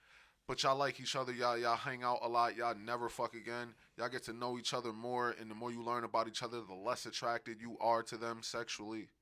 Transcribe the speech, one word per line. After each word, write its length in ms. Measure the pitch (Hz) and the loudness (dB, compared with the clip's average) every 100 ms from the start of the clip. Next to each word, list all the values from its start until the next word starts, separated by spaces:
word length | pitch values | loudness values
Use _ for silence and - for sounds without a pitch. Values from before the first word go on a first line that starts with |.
| - - - _ - | -20 -20 -20 _ -6
But 160 | 127 | 2
y'all 140 | 143 135 | 4 6
like 220 | 139 127 | 4 0
each 160 | 123 139 | -2 0
other. 180 | 127 | 0
Y'all, 240 | 123 120 117 | 2 4 4
y'all 180 | 120 117 | 4 4
hang 280 | 139 127 | 2 0
out 160 | 123 123 | 0 2
a 40 | 117 | 2
lot. 260 | 120 120 107 | 4 4 2
Y'all 200 | 117 104 | -2 -2
never 340 | 110 120 117 | -2 -2 -2
fuck 260 | - 117 117 | -2 -4 -4
again. 380 | 107 120 120 - - - | -6 -4 -6 -10 -14 -4
Y'all 120 | 120 | -2
get 140 | 127 | -2
to 100 | 120 | -6
know 240 | 117 123 123 | -4 -2 -2
each 160 | 113 | -2
other 200 | 127 120 | 0 -2
more. 420 | 110 120 123 120 107 | -4 -2 2 2 0
And 120 | 110 | -6
the 40 | 107 | -6
more 160 | 120 | -6
you 120 | 120 | -4
learn 200 | 117 120 | -2 -2
about 240 | 113 113 113 | 2 2 2
each 140 | - | 0
other, 200 | 120 117 | -4 -6
the 120 | 98 | -8
less 320 | 92 110 123 117 | -4 -2 -2 -2
attracted 560 | - 120 117 117 110 | -2 0 0 -2 -10
you 160 | 117 110 | -8 0
are 200 | 113 113 | 4 4
to 140 | 113 113 | 2 -4
them 220 | 117 113 | -4 -4
sexually. 680 | - 117 117 - 104 110 98 _ | -4 -4 -4 -6 -6 -6 -8 _